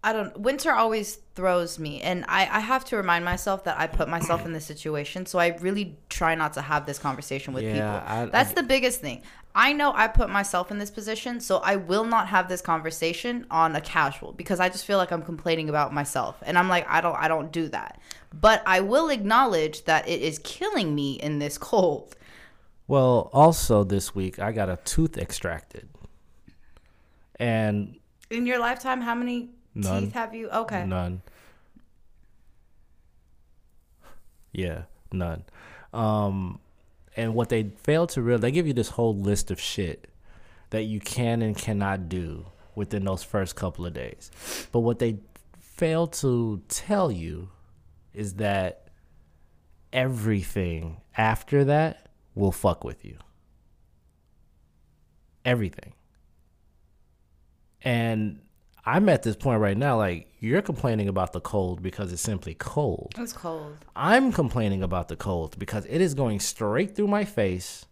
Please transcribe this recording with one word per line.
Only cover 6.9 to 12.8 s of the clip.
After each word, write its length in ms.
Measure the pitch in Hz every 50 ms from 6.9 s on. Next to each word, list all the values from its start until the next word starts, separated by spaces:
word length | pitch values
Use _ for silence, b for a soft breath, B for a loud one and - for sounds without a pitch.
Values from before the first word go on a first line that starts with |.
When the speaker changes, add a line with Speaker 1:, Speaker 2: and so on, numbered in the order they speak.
| 139 -
Speaker 1:
conversation 560 | - 143 131 131 139 - 131 139 - - 131
with 80 | 127
Speaker 2:
Yeah, 100 | 110 110 107 107 107 107 104 101
Speaker 1:
people. 160 | - - 107
Speaker 2:
I, 80 | 113 120
Speaker 1:
That's 240 | - - 233 277 -
Speaker 2:
I 40 | -
Speaker 1:
the 80 | 359 294
biggest 360 | 233 269 269 247 247 247 -
thing. 220 | - 143 120 - B B B B B B _
I 180 | 196 233 269
know 200 | 294 294 294 285 -
I 140 | - 220 226
put 200 | 226 247 233 196
myself 440 | 196 202 196 - - 180 180 -
in 60 | 208 208
this 120 | 208 202
position, 480 | - 220 202 220 220 220 - 254 240 233
so 200 | 233 - 190 -
I 180 | - 190 202
will 280 | 196 180 165 185 214 226
not 220 | 233 233 226 190
have 220 | 190 202 185 180 180
this 120 | 185 175
conversation 880 | - - 165 160